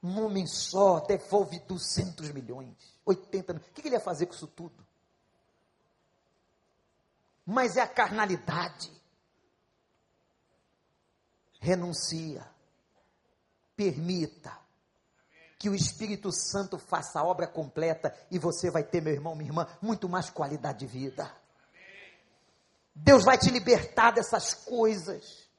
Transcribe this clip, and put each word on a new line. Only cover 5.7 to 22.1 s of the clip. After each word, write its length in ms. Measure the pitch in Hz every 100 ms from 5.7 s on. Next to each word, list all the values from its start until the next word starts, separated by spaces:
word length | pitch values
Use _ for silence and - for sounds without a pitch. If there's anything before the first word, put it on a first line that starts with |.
| _ _ _ _ _ _ _ _ _ _ _ _ _ _ _ _ _
Mas 320 | - 226 247 190
é 40 |
a 80 | 233
carnalidade. 1040 | - 214 214 208 180 - 165 175 - - - _ _ _ _ _ _ _ _ _ _ _ _ _ _ _ _ _ _ _ _ _ _ _ _ _ _
Renuncia. 920 | - 185 175 165 - 160 160 143 - _ _ _ _ _ _ _ _ _ _ _ _
Permita 840 | - 202 143 165 185 156 - - - _ _ _ _ _ _ _ _ 160 _
que 120 | 208
o 60 |
Espírito 580 | 196 - - 214 202 202
Santo 480 | - - 202 190 175
faça 400 | - 165 151 160
a 40 |
obra 220 | 160 180 165
completa 680 | - 147 - 165 160 151 - -
e 80 | 180
você 360 | 160 - 180
vai 100 | 160
ter, 180 | 147 175
meu 120 | 156
irmão, 240 | 139 156 156
minha 140 | 151
irmã, 180 | 156 170 -
muito 280 | 214 220 185
mais 200 | 180 -
qualidade 500 | - 143 147 147 127
de 60 | 131
vida. 460 | 123 135 - 147 - _ _ _ - 196 196 190